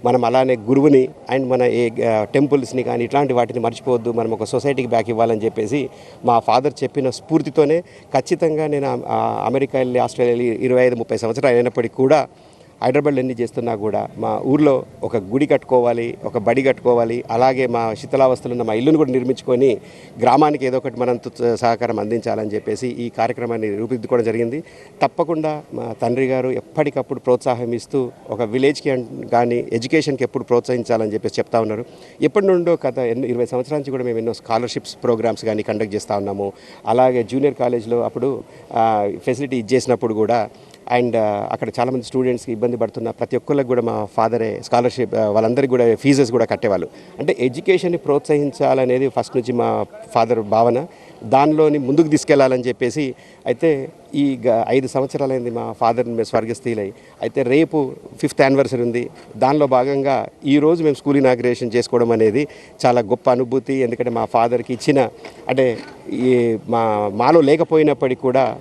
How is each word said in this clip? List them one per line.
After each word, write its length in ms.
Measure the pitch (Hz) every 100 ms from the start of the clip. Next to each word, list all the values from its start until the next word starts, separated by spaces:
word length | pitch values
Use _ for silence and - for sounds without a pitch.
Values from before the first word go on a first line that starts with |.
| 120
మనం 200 | 120 117
అలానే 300 | 127 131 123
గురువుని 520 | 104 131 151 139 - - - 131
and 100 | 127
మన 180 | 127
ఏ, 260 | 123 117 120
ఆ, 340 | 117 117 110
టెంపుల్స్ని 600 | 101 135 143 139 120 127
కానీ 200 | 120 120
ఇట్లాంటి 300 | 117 139 139
వాటిని 260 | 123 117 120
మర్చిపోవద్దు, 520 | 113 117 - 123 113
మనం 200 | 117 113
ఒక 120 | 107
సొసైటీకి 460 | 107 131 143 135 120
బ్యాక్ 200 | 113 107
ఇవ్వాలని 360 | 113 117 110 110
చెప్పేసి 440 | 110 107 143 127 - - - 120
మా 140 | 117
ఫాదర్ 340 | 117 120 143 -
చెప్పిన 260 | 131 147 131
స్ఫూర్తితోనే 720 | - - 156 156 156 143 165 - - - 135
ఖచ్చితంగా 500 | - 170 165 156 156
నేను 200 | 147 139
ఆ, 120 | 123 -
ఆ, 360 | 113 113 110 101
అమెరికా 320 | 135 135 131
వెళ్ళి, 220 | 127 123
ఆస్ట్రేలియా 380 | 120 - 120 120
వెళ్ళి 280 | 123 113 127
ఇరవై 200 | 127 127
ఐదు 100 | 120
ముప్పై 220 | 113 113
సంవత్సరాలు 380 | 113 113 143 120
అయినప్పటికీ 400 | 123 131 113 -
కూడా 320 | 131 151 127 - - - - _
హైదరాబాద్లో 360 | 117 139 147 135
ఎన్ని 160 | 131 120
చేస్తున్నా 340 | 117 127 117 107
కూడా 320 | 107 104 104 -
మా 240 | 110 107 -
ఊర్లో 400 | 143 151 131 - -
ఒక 140 | 107 117
గుడి 280 | 95 123 147
కట్టుకోవాలి, 720 | 139 - 127 120 117 117 -
ఒక 140 | 107 117
బడి 240 | 104 123
కట్టుకోవాలి, 640 | 135 123 123 120 117 120 -
అలాగే 360 | 117 131 131 123
మా 260 | 117 113
శిథిలావస్థలో 580 | 107 120 135 131 123 123
ఉన్న 120 | 120
మా 100 | 113
ఇల్లును 240 | 110 135 156
కూడా 140 | 143
నిర్మించుకొని 680 | 127 127 131 - 123 135 - - - - -
గ్రామానికి 440 | 120 135 151 147 131
ఏదో 120 | 127
ఒకటి 220 | 131 117
మనం 180 | 123 117
తు-, 380 | 120 - 120 113
సహకారం 440 | 117 113 117 110
అందించాలని 500 | 107 117 113 107 107
చెప్పేసి 380 | 104 110 104 123
ఈ 220 | 120 120
కార్యక్రమాన్ని 680 | - 113 123 120 117 110 101
రూపుదిద్దుకోవడం 480 | 113 123 101 120 113
జరిగింది. 380 | 110 117 143 - - - -
తప్పకుండా 640 | 139 - 160 160 156 151 -
మా 220 | 120 117 110
తండ్రి 260 | 120 127 131
గారు 220 | 131 127
ఎప్పటికప్పుడు 680 | 117 - - 147 135 123 123
ప్రోత్సాహం 520 | - 123 139 120 120
ఇస్తూ 400 | 117 - 139 123 - -
ఒక 120 | 104
విలేజ్కి 500 | 113 123 135 143 147
అన్-, 360 | 127 117 139 113
కానీ 340 | 120 120 120 -
ఎడ్యుకేషన్కి 500 | 117 120 160 147 135
ఎప్పుడు 200 | 120 135
ప్రోత్సహించాలని 720 | 113 120 120 127 117 113 110
చెప్పేసి 220 | 104 110 -
చెప్తా 220 | - 117
ఉన్నారు. 240 | 107 107 123 - - -
ఎప్పటి 240 | 147 214 196
నుండో 320 | 180 175 165 135
గత 100 | 123
ఎన్నో 300 | 120 117 123
ఇరవై 180 | 120 117
సంవత్సరాల 340 | 127 127 151
నుంచి 120 | 139
కూడా 120 | 131
మేము 140 | 123 113
ఎన్నో 160 | 113
స్కాలర్‌షిప్స్ 640 | 110 - 113 120 127 - -
ప్రోగ్రామ్స్ 420 | 120 113 113 110 110
కానీ 180 | 107
కండక్ట్ 320 | 104 107 107 104
చేస్తూ 200 | - 104
ఉన్నాము. 380 | 101 98 98 - - - 104
అలాగే 360 | 117 127 127
జూనియర్ 320 | 107 131 139 127
కాలేజ్లో 460 | 123 120 110 120
అప్పుడు, 420 | 113 - 131 117 - - -
ఆ, 380 | 117 113 107 104 90 -
ఫెసిలిటీ 320 | 123 139 127
ఇచ్చేసినప్పుడు 560 | 104 127 - 117 120
కూడా 360 | 107 107 117 104 - - - - 127
and, 120 | 123
uh, 100 | 113 107 101 107
అక్కడ 180 | 117 117 113
చాలామంది 260 | 117 131 110
స్టూడెంట్స్‌కి 460 | 131 127 123 -
ఇబ్బంది 260 | 113 123 120
పడుతున్న 320 | 113 117 113
ప్రతి 280 | - 117 123
ఒక్కళ్ళకి 300 | - 143 123
కూడా 140 | 123
మా 260 | 117 110 104 -
ఫాదరే 420 | 113 113 110 101
స్కాలర్‌షిప్, 500 | - 120 120 127 110
uh, 60 | 113
వాళ్ళందరికీ 500 | 107 104 - 123 139
కూడా 260 | 123 117 107
ఫీజెస్ 360 | 139 139 123
కూడా 140 | 117 113
కట్టేవాళ్ళు. 420 | 101 113 92 80 - - -
అంటే 160 | 139 -
ఎడ్యుకేషన్‌ని 580 | 127 127 180 185 180 170
ప్రోత్సహించాలనేది 1120 | - 143 143 147 143 - 139 131 127 127 135
ఫస్ట్ 260 | 120 113 131
నుంచి 180 | 120
మా 320 | 120 117 110 101 - -
ఫాదర్ 260 | 123 113 117
భావన, 460 | 104 110 117 123 170 - - -
దానిలోని 540 | 113 131 147 156 156 147
ముందుకు 300 | 127 147 160
తీసుకెళ్లాలని 560 | 156 - 143 131 127
చెప్పేసి. 520 | 123 120 123 151 135 - - - -
అయితే 440 | 123 165 143 135 - - 143
ఈ 240 | 143 127 117
గ-, 180 | 113 104
ఐదు 200 | 127 131
సంవత్సరాలైంది 600 | 135 135 147 139 131 120
మా 220 | 117 113
ఫాదర్ 540 | 110 117 117 117 117 107
స్వర్గస్థిలై. 680 | 117 110 113 123 110 98 - - -
అయితే 220 | 117 139
రేపు 480 | 120 139 160 156 131 - - -
ఫిఫ్త్ 240 | 147 -
యానివర్సరీ 400 | 135 139 139 123
ఉంది. 280 | 120 117 120 - - 110
దానిలో 300 | 127 151 143
భాగంగా 600 | 131 131 139 139 127 - - 143
ఈరోజు 380 | 147 151 170
మేము 120 | 156 139
స్కూల్ 220 | 143 139
ఇనాగ్రేషన్ 540 | 131 123 123 120 120 117
చేసుకోవడం 360 | 117 120 117
అనేది 360 | 113 110 113 147 - - - 127
చాలా 160 | 123
గొప్ప 300 | 104 120 131
అనుభూతి. 420 | 123 123 131 123
ఎందుకంటే 360 | 135 123 117 120
మా 160 | 117 110
ఫాదర్కి 480 | 117 117 120 123
ఇచ్చిన, 360 | 123 - 139 127 - - - -
అంటే 280 | 131 127 110 - - -
ఈ 480 | 123 127 123 117 110 -
మా, 440 | 117 113 104 104
మాలో 280 | 101 127 165
లేకపోయినప్పటికీ 800 | 143 156 160 160 151 135 135 127
కూడా 360 | 131 127 123 117